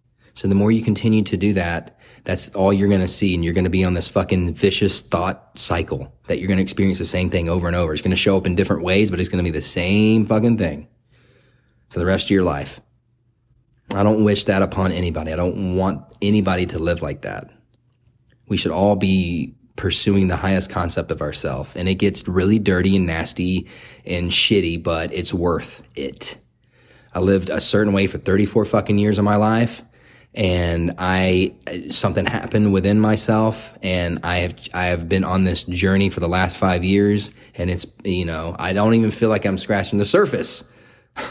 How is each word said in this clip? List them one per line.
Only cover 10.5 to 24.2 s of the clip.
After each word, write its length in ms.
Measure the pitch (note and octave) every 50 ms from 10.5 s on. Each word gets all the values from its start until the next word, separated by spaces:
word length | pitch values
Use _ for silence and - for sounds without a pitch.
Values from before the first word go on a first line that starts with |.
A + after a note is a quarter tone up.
| A#2 G#2+
thing 300 | - - D2 D2 D2+ - _ _ _ _ _ _ _ _ _ _ _ _ _ _ _ _ _ _ _ _
for 80 | - F2+
the 80 | E2+
rest 200 | F2+ F#2+ F#2 -
of 40 | -
your 140 | G2 G2 F#2
life. 360 | E2+ D2 C#2+ C#2 - - - - _ _ _ _ _ _ _ _ _ _ _ _ _ _ _ _ _ _ _ _ - G2
I 80 | G2 G2+
don't 220 | G#2 G#2+ G#2+ G#2+
wish 200 | G#2 G2+ G2+ -
that 180 | - G2 F#2+ G2
upon 300 | F#2 - G2 F#2+ F#2 E2
anybody. 400 | F2+ F2+ F2 E2 D#2+ D#2 D#2+ D#2+
I 40 |
don't 400 | E2 F2 F2+ - G2 G2 F#2 F#2
want 260 | F#2+ F#2 F#2+ D2+ C#2 - - - - -
anybody 420 | G2+ G#2+ G#2+ F#2+ G2 F2+ F2+ F2+
to 120 | E2+ - D#2+
live 240 | D#2+ E2+ E2+ - D2+
like 200 | C#2+ C#2 - -
that. 280 | G1+ G1+ - - - - _ _ _ _ _ _ _ _ _ _ _ _ _ _ _ _ _ _ -
We 80 | G2
should 160 | F2+ - E2+ D#2
all 240 | F2 G2 G#2 G#2
be 580 | F#2+ G2 F#2+ F#2+ F#2 F2+ E2+ F2 D#2+ - - - _ _ _ _
pursuing 520 | - - F2+ E2+ - - G#2+ G2 G2 F#2+ F#2
the 80 | F2
highest 340 | D#2+ - G2 G2 F#2 F#2 -
concept 400 | - G2 F2 E2+ - F2+ D#2+ -
of 120 | D#2+ D2+ D#2
ourself. 520 | D2 D2 - - D#2 C2 C2 C#2+ - -
And 120 | - F2+ F#2
it 80 | F#2+
gets 300 | F#2 G2+ G2+ F#2+ - - -
really 300 | F2+ F#2 F2+ G2 G#2+ A2+
dirty 380 | G2 G2 F#2+ F2+ F#2+ G2 F#2+
and 100 | G2 F2+
nasty 600 | E2+ E2 D#2+ D#2+ - - - F2+ F2+ F#2 F2+ - - - - - - - - -
and 260 | - F2+ F2